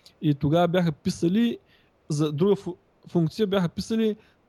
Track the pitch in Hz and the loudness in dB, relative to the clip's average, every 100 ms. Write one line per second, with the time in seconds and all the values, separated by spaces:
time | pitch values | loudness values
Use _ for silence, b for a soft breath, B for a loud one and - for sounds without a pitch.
0 | b _ 160 143 151 165 175 180 170 151 | b _ -2 0 2 2 2 2 0 -2
1 | 190 - 170 202 233 - b b b _ | -6 -2 0 2 0 -2 b b b _
2 | - 151 156 147 196 190 - 175 _ _ | -6 -2 -2 0 2 2 -2 -14 _ _
3 | - 175 160 - 208 196 170 - - 226 | -4 -2 0 0 0 0 -2 -4 -4 0
4 | 220 208 b b | 0 -2 b b